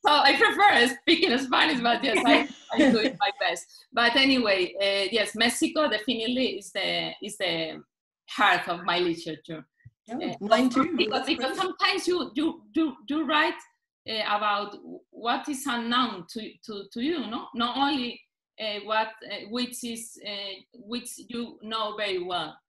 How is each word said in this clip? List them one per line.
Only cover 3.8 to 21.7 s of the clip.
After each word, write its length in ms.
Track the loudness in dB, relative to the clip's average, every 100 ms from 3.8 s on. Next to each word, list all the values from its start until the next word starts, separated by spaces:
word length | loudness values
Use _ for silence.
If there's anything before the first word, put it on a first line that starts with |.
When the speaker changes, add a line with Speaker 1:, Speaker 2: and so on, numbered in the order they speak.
| _
Speaker 1:
But 240 | 2 2 4
anyway, 580 | 4 4 4 2 0 0
uh, 260 | 0 2 0
yes, 240 | 0 -2 0
Mexico 540 | 0 2 -2 0 0
definitely 680 | 0 -2 -4 -2 0 -2 -4
is 120 | -8
the, 400 | -4 -2 -2 -4 -10
is 160 | -14 -4
the 440 | -4 -2 -6 -10 -18 _ _ _ -14
heart 380 | 2 4 4 0
of 140 | -4 -2
my 140 | 0
literature. 640 | 0 0 -6 -10 -10 -14 -14 _ -20 _ -12
Speaker 2:
Oh, 100 | -8
Speaker 1:
Uh, 140 | -6 -6
Speaker 2:
mine 280 | 2 4 4
too. 260 | 2 0 0
Speaker 1:
because, 280 | 0 0 -2
because 320 | -2 -2 -2
sometimes 500 | -4 0 0 0 0
you, 240 | -2 -2 -2
you, 280 | -4 -4 -6
you, 220 | -2 -2 -4 -6
you 180 | -4 0
write, 340 | 2 2 -2 -16 _ _ _ -8
uh, 260 | -4 -2 0
about 400 | 0 0 -4 -10 -16 -18 _
what 360 | -8 -2 -2 -4
is 180 | -6 -4
unknown 600 | -4 0 0 0 -4 -12
to, 220 | -12 -12 -16 -14
to, 180 | -14 -12
to 100 | -6
you, 180 | -4 -4 -4
no? 200 | -8 -8 -4
Not 220 | -4 0
only, 420 | 0 0 -4 -8 _ _ _ _
uh, 200 | -8 -8
what, 240 | -2 -2 -2 -8 -12
uh, 160 | -12 -8
which 320 | -6 -6 -6 -10
is, 340 | -10 -12 -14 -12
uh, 260 | -10 -10 -14 _
which 360 | -20 -10 -10 -10 -16 -12
you 280 | -10 -10 -12
know 340 | -8